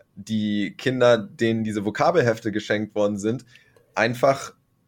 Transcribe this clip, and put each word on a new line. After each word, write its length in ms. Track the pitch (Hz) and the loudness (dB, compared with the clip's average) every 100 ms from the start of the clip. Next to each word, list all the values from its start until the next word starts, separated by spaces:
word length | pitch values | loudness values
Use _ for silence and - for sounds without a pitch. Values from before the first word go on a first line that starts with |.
| _ | _
die 600 | - 98 110 107 104 98 - | -18 -6 -4 -2 -2 -4 -4
Kinder, 420 | - 127 123 117 | -4 2 4 4
denen 460 | 101 - 117 113 | 0 -2 0 0
diese 200 | 110 107 | -2 -4
Vokabelhefte 680 | 104 101 147 175 123 113 113 | -4 0 0 2 2 0 -2
geschenkt 420 | 104 - 107 107 | -6 -2 -4 -2
worden 240 | - 104 104 | -2 -2 0
sind, 260 | 104 127 - - _ _ _ | -4 -4 -8 -20 _ _ _
einfach 600 | - 113 123 139 135 - - _ _ | -2 -2 2 2 0 -2 -18 _ _